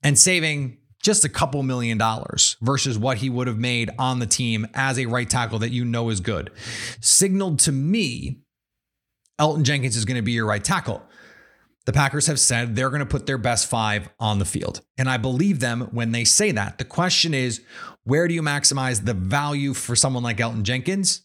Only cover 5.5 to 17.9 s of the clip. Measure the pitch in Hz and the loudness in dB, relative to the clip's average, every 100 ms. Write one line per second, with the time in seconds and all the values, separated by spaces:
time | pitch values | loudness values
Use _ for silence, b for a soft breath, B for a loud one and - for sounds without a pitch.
5.5 | 107 113 123 120 117 117 107 90 92 - | -2 -2 -2 -2 -2 -2 -2 -2 -4 -6
6.5 | B B B B B - - 196 190 196 | B B B B B 2 4 4 2 0
7.5 | 143 - 135 147 226 165 117 135 - _ | 2 2 2 0 0 0 -4 -8 -10 _
8.5 | _ _ _ _ _ _ _ _ - 151 | _ _ _ _ _ _ _ _ 0 0
9.5 | 151 135 143 131 113 107 123 117 117 110 | 4 2 2 0 -2 -2 -2 0 0 0
10.5 | 104 - 185 - 104 - B B B B | 0 0 -2 -2 -8 -10 B B B B
11.5 | B B _ - 131 139 143 143 139 - | B B _ 0 2 2 2 0 2 2
12.5 | 120 120 113 131 143 139 147 - 135 117 | 2 0 0 0 -2 -2 -4 -2 -2 0
13.5 | 117 - 117 107 104 - _ 110 104 95 | 0 0 0 0 0 -4 _ 0 0 0
14.5 | - 50 - _ - 131 127 127 127 196 | -2 -6 -8 _ -4 0 0 0 2 2
15.5 | 151 127 117 123 117 117 117 117 - 214 | 2 0 -2 -4 -2 0 2 4 4 2
16.5 | 120 98 - 127 - 175 - 170 139 127 | 0 -4 -6 -6 -2 2 2 2 2 0
17.5 | 107 B B B | -4 B B B